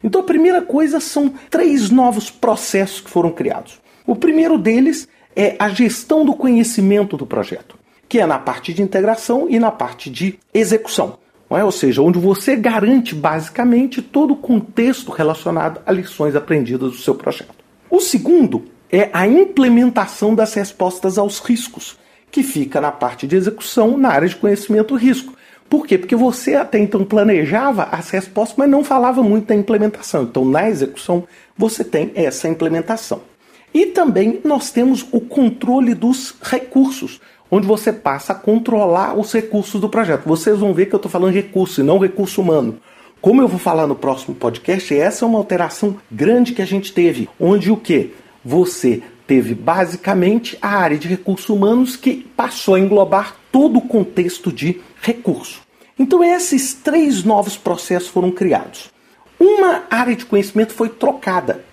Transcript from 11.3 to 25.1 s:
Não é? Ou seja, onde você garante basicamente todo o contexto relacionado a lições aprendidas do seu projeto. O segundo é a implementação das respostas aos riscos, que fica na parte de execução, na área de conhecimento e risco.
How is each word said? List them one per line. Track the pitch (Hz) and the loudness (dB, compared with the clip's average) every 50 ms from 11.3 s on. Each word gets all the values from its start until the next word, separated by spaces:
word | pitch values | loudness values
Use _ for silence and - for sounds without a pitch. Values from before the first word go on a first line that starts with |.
| _ _ _ | _ _ _
Não | _ - | _ -2
é? | 165 208 | 0 0
Ou | 196 | 0
seja, | 185 - - 135 117 131 | 0 0 0 0 2 4
onde | 143 170 180 | 4 4 4
você | 175 170 196 196 190 - - 269 | 4 2 0 0 0 0 -2 0
garante | 233 208 240 226 220 196 214 269 262 233 - 165 | 2 0 0 0 2 2 4 4 2 2 -2 -8
basicamente | 151 143 160 156 160 160 - - - 240 247 233 240 262 262 - 262 | -4 -2 -2 -2 -2 -6 -8 -6 -2 2 2 2 2 2 0 -4 -8
todo | 247 - - 285 302 269 | -10 -2 0 0 2 2
o | 285 | 0
contexto | 285 - - 247 214 - - - - 226 254 254 - - - | -2 0 -2 -2 -2 -2 -2 -2 0 0 0 0 -2 -8 -12
relacionado | - - 160 151 160 - - 175 165 165 156 160 160 - - | -4 -2 0 0 0 -2 -4 -4 -4 -2 -2 -4 -6 -8 -4
a | - | -2
lições | 190 185 185 - - - 151 151 139 | -2 -2 -4 -10 -6 -4 -4 -2 -2
aprendidas | 147 147 - 165 151 127 113 127 123 135 131 123 | -2 -2 0 -2 -2 0 -2 -4 -4 -4 -6 -6
do | |
seu | - - - 135 | -4 -2 -2 -2
projeto. | - - - 139 - - - - _ _ _ _ _ _ | -2 -4 -6 -6 -6 -14 -20 -20 _ _ _ _ _ _
O | _ 349 381 | _ 0 0
segundo | - - - 208 - 269 349 349 262 156 135 127 - - - _ _ _ | 2 2 -2 -2 2 4 4 4 4 2 0 -4 -8 -8 -20 _ _ _
é | - 185 220 220 - | 2 2 2 2 2
a | 170 185 | 0 2
implementação | 208 254 349 392 381 - - 262 247 233 233 247 247 233 220 196 196 - - 208 214 220 | 4 6 4 4 4 2 2 4 4 4 4 4 2 2 0 -4 -4 -4 -2 0 0 2
das | 226 220 214 - | 2 0 0 0
respostas | 208 202 190 - - 185 185 180 - - 190 185 208 | -6 -6 -6 -4 -2 -2 -2 -2 -2 -4 -2 0 0
aos | 202 202 202 - | -2 -2 -4 -8
riscos, | - - 240 226 - - - - - - - _ _ _ _ _ _ _ | -2 -2 -2 -2 -2 -12 -14 -16 -18 -18 -20 _ _ _ _ _ _ _
que | - 294 | -2 -2
fica | 262 - - 156 135 131 - 151 | -2 -2 -2 -4 -4 -2 -2 -2
na | 143 147 | -2 -2
parte | 143 - - 127 123 - - | -2 -2 -4 -4 -4 -6 -6
de | 139 170 | 0 0
execução, | 190 180 208 214 - - - - 247 214 226 262 285 | 0 0 0 -4 -6 -12 -4 0 2 2 2 2 2
na | 262 254 | 2 2
área | 160 139 156 | 4 2 2
de | 185 185 | 0 -2
conhecimento | - - 208 202 202 - - 208 214 214 214 277 | 0 0 0 0 0 0 0 0 0 2 0 -2
e | 240 | 2
risco. | 226 262 | 2 2